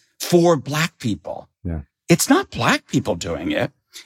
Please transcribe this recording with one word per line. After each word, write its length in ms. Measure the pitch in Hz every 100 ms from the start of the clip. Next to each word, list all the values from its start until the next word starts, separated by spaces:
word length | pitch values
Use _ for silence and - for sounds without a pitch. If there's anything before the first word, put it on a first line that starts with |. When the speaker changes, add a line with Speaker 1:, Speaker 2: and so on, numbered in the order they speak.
| _ -
Speaker 1:
for 360 | - 175 170 156
black 400 | 131 147 165 -
people?" 500 | 117 90 73 - - _
Speaker 2:
Yeah. 180 | 92 78 - _ -
Speaker 1:
It's 180 | 170 -
not 220 | 320 392
black 380 | - 127 294 -
people 260 | 143 107
doing 380 | 85 87 80 98
it. 200 | - - _ _ -